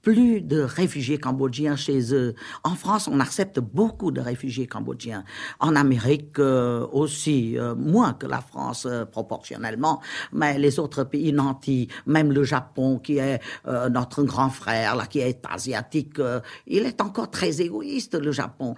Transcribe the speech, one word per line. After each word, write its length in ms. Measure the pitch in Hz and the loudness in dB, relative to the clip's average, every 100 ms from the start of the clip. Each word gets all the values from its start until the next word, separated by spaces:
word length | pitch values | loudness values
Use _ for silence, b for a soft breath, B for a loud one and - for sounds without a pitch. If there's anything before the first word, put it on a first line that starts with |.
plus 380 | - 226 240 220 | 4 6 6 4
de 180 | 160 151 | 2 0
réfugiés 560 | 131 156 185 147 123 143 | 0 2 0 0 -2 -2
cambodgiens 580 | 131 131 135 120 151 143 | -2 -2 -2 0 -2 -2
chez 380 | - 135 117 | 0 0 2
eux. 220 | 135 123 113 B B | 2 0 -4 B B
En 120 | - 180 | -4 -2
France, 320 | - 208 - | 0 0 2
on 120 | 139 | 2
accepte 400 | 127 - 196 - | 2 0 -2 -2
beaucoup 520 | 117 123 220 - 185 | -4 0 0 0 -4
de 100 | 131 | -2
réfugiés 460 | 123 120 135 123 123 | -4 -6 -6 -6 -6
cambodgiens. 560 | 110 117 127 117 104 98 B B B | -4 -6 -8 -10 -10 -12 B B B
En 160 | 151 151 | 2 4
Amérique, 640 | 139 123 120 147 147 - | 6 4 4 2 0 2
euh, 480 | 139 131 123 120 120 | 4 4 2 0 -2
aussi, 680 | 180 151 - - 139 113 120 | 0 0 -2 0 0 0 -2
euh, 160 | 120 | -4
moins 400 | 120 143 196 226 | -2 2 4 4
que 140 | - - | 0 -4
la 120 | 123 | -6
France, 440 | - 131 131 120 127 | -8 -8 -8 -6 -4
euh, 160 | 120 110 | -4 -4
proportionnellement. 920 | - 113 - - 113 113 110 156 151 B B B | -6 -8 -8 -10 -10 -8 0 0 0 B B B
Mais 280 | 147 151 139 | -2 0 4
les 180 | 143 135 | 2 2
autres 240 | 151 - | -2 -2
pays 300 | 131 147 156 | -2 0 2
nantis, 540 | 147 139 135 - 131 117 B - | 2 2 0 0 0 0 B 2
même 260 | 156 151 | 4 4
le 120 | 139 | 4
Japon, 560 | 135 139 - - 131 131 | 2 0 -2 -2 0 0
qui 180 | - 143 | 0 0
est, 220 | 135 131 B B - | 0 -2 B B -4
euh, 220 | 127 127 | -2 0
notre 320 | 123 123 - | 0 0 0
grand 280 | 139 123 135 | 0 2 0
frère, 440 | 131 - 113 110 120 | 0 -2 0 2 0
là, 120 | 98 | -2
qui 120 | 147 | -2
est 220 | 123 127 - | -2 -2 -8
asiatique, 680 | 92 131 110 117 156 147 - | -8 -6 -6 -2 -4 -4 -2
euh, 200 | 131 123 B B - | -2 -2 B B -2
il 160 | 190 247 | 0 0
est 160 | - | -2
encore 300 | 202 202 226 | -2 -2 -6
très 300 | - 185 151 | -2 0 0
égoïste, 520 | 170 180 285 277 - | 0 -2 -4 -6 -2
le 180 | 165 147 | -2 -2
Japon. 440 | 139 - - 131 | -2 -4 -4 -8